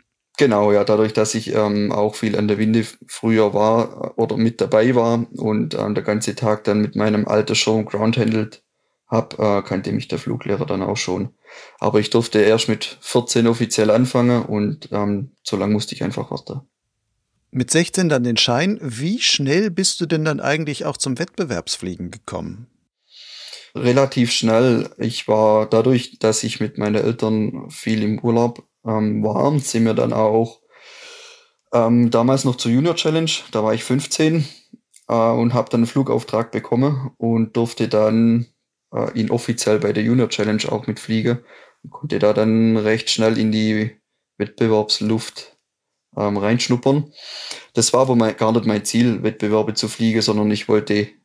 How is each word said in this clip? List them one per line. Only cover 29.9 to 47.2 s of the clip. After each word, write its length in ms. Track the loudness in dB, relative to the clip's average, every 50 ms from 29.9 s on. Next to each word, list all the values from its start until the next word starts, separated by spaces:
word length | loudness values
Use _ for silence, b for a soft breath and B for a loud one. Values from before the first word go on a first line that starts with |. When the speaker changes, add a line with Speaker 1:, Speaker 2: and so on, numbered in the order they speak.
| 2
Speaker 1:
dann 200 | 2 0 0 2
auch, 480 | 2 2 2 4 2 2 0 -4 -12 B B B B B B B B B B B B B B B B B B B B _ _ 0
ähm, 360 | 2 4 4 4 4 4 4
damals 360 | 4 4 4 4 4 2 2
noch 100 | 0 -2
zur 160 | 0 0 0
Junior 240 | 2 2 2 2 0
Challenge, 340 | 0 0 0 0 0 0 -2 -4 -6 -8 -4
da 140 | -4 0 0
war 80 | 0 0
ich 100 | 0 0
fünfzehn, 600 | 0 0 0 0 -2 -2 0 2 2 2 0 -2 B B B B B -20 -20 _ _ -20 -18 -6 -2
äh, 40 | 0
und 400 | 2 2 2 2 2 2 2 2
hab 180 | 0 0 0
dann 80 | 0 0
einen 80 | 0 0
Flugauftrag 640 | 0 -2 0 0 0 -2 -2 -2 -2 -2 -2 -2 -6
bekommen 580 | -8 -4 -2 0 0 0 0 0 -2 -6 -10 -10 _
und 400 | -2 -2 0 0 0 -2 0 -2
durfte 320 | -2 -2 -2 -4 -2 0
dann, 580 | 2 2 2 2 2 4 4 4 2 2 -2 -4 _ _ _ _ _ _ _ _ -6
äh, 180 | -6 -6 -4 -2 -4
ihn 100 | -2 -2
offiziell 500 | -2 -2 -2 -4 -4 -2 0 2 2 2
bei 120 | 2 0
der 120 | 0 0 0
Junior 260 | 2 2 2 2 0
Challenge 340 | 0 -2 -2 -2 0 -2 -2 -4
auch 160 | -4 -4 -4 -6
mitfliegen 520 | -6 -6 -6 -4 -2 0 0 0 -2 -2 B B B B B B B B B
und 60 | -20
konnte 300 | -16 -14 -8 -6 -2 2
da 120 | 2 2
dann 460 | 2 2 2 2 4 4 4 4 2 2
recht 320 | 2 2 0 0 0 -4
schnell 280 | -2 0 2 2 2 2
in 140 | 0 0
die 400 | 0 0 0 0 0 0 -2 -4 -6 _ _ _ _ _ _ _ _ -8
Wettbewerbsluft, 1200 | -8 -8 -2 -2 0 2 2 2 2 0 -2 -2 0 0 0 -2 -2 -6 -10 -14 -18 -18 _ _ _ _ _ _ _ _ _ _ _ _ _
ähm, 220 | -4 -2 -2 -2 0
reinschnuppern. 720 | 0 0 0 0 2 0 0 0 2 2 2 2 -2 B B B